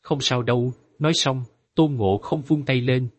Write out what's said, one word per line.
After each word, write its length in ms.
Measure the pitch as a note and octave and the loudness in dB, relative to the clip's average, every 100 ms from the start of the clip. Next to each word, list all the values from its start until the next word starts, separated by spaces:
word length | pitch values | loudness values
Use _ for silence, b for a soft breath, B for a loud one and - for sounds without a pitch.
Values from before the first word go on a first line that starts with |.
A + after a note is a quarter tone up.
không 200 | - D3 | -4 -4
sao 220 | - B2+ | -2 -2
đâu." 300 | A#2+ A#2+ B2 B2 _ _ | 0 0 -2 -6 _ _
Nói 140 | D3+ | 0
xong, 300 | D#3+ C#3+ C3 A#2+ _ _ - | 2 0 -2 -8 _ _ 2
Tôn 180 | D#3+ | 2
Ngộ 240 | C3 G2 G2+ | 2 2 2
Không 240 | - D#3+ | 0 -6
vung 240 | C3 D3+ C3+ | 0 -2 0
tay 160 | C3 | 0
lên 260 | B2 B2+ B2 | 2 0 -2